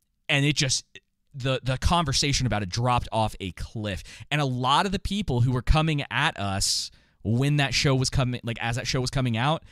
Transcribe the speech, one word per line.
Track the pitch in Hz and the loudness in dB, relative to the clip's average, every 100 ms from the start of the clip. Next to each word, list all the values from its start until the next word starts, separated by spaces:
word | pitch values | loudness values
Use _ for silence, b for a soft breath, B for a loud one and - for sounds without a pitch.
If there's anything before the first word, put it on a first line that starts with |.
| _ _ - | _ _ -2
and | 143 | 2
it | 143 147 | 2 2
just, | 135 - - - _ _ _ | 0 -2 -6 -20 _ _ _
the, | 139 131 127 | -8 -4 -4
the | 123 127 | -4 0
conversation | - 175 151 131 143 135 123 | 4 4 4 0 0 0 0
about | 104 | -2
it | 98 | -2
dropped | 113 123 120 - | -2 0 0 0
off | 113 107 - | 0 -2 -4
a | 95 | -10
cliff. | - - 113 104 90 B B - | -8 -10 -6 -6 -6 B B -4
And | 147 | -2
a | |
lot | 139 123 127 147 190 | 0 0 2 2 2
of | |
the | 185 | -2
people | - 202 - 123 | -4 -4 0 2
who | 123 | 2
were | 123 | 4
coming | - 160 160 147 - | 4 4 4 0 -2
at | 120 151 - | -2 -2 -2
us | 101 98 - - - b b b | -4 -2 0 -2 -6 b b b
when | 98 117 139 147 | -2 0 2 2
that | 135 | 2
show | 117 143 | 0 2
was | 131 127 | 2 2
coming, | - 123 123 | 2 0 -2
like, | 117 113 | -6 -6
as | 117 117 | -4 -4
that | - | -2
show | 135 | -2
was | 127 | -2
coming | 139 123 110 | 0 0 0
out, | 135 160 b | 0 -2 b